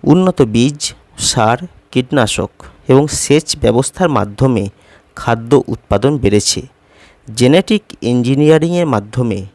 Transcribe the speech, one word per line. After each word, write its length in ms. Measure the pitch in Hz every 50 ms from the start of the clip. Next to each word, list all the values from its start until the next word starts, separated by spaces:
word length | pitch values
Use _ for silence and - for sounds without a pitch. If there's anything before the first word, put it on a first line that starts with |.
| -
উন্নত 380 | - 151 180 185 185 180 -
বীজ, 520 | 139 110 107 117 120 143 147 147 - - - _ _ _ _ -
সার, 400 | - - - 131 110 110 120 123 180 175 _ - _ _
কীটনাশক 600 | - 131 127 - - 143 117 104 - - 92 - _ _ - - - _ _ -
এবং 200 | 131 135 147 143
সেচ 480 | - - - - 143 156 165 - -
ব্যবস্থার 520 | 151 131 120 110 120 135 - - - 185 170
মাধ্যমে 600 | 143 120 107 104 101 - 131 135 123 110 101 101 _ _ _ _ - _ _ _ _
খাদ্য 460 | - - - 117 113 113 117 143 135 -
উৎপাদন 520 | - 117 - _ _ 107 98 98 101 - 123
বেড়েছে। 440 | 117 101 101 104 - - - - - 131 _ _ _ _ _ _ - _ _ _ _ - 107
জেনেটিক 480 | 110 123 127 147 180 190 - 220 202 _ _ - _
ইঞ্জিনিয়ারিংয়ের 840 | - 117 123 123 120 123 135 135 147 151 160 156 156 170 175 175 175
মাধ্যমে 600 | 151 127 104 101 107 110 127 123 117 101 101 95 101